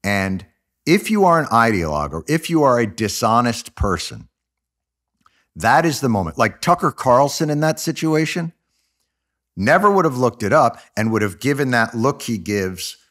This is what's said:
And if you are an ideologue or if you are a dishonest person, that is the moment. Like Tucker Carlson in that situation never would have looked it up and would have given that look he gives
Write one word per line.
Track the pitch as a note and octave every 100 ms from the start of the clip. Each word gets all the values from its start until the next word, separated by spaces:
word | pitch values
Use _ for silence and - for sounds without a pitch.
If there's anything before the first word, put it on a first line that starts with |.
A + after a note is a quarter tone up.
And | G2 G2+ F#2+ F#2+ - _ _ _ -
if | G3 G#3
you | G#3+ F#3+
are | E3
an | D3
ideologue | A2+ A2+ G2+ D#2+ D2 D2
or | D#2+ -
if | E3 E3
you | E3
are | C#3+ A#2+
a | A2+
dishonest | - G#2+ - A2+ A#2 B2 A2+ - -
person, | G#2 F2 - - A1 _ _ _ _ _ _ _ _ _ _ _ _ -
that | A2 C#3+ E3
is | C#3
the | C3+
moment. | G#2+ E2+ G#2
Like | A2 -
Tucker | - - D#3+
Carlson | - C3 B2 C#3 - D#3
in | D3
that | D#3 D3+
situation | - - D#3+ D#3 D#3 F3+ E3 _ _ _ _ _ _ _ _ _ _ -
never | G#2 F3 G3+
would | G3 D#3+
have | B2
looked | B2 -
it | G#2
up | D3 A#2 - _ -
and | A2
would | A2
have | G#2 E2+
given | C3 C#3+ C#3
that | A#2+ A2 A#2
look | B2+ C#3
he | - A2
gives | F2 G2+ F#2+ F2+ - - _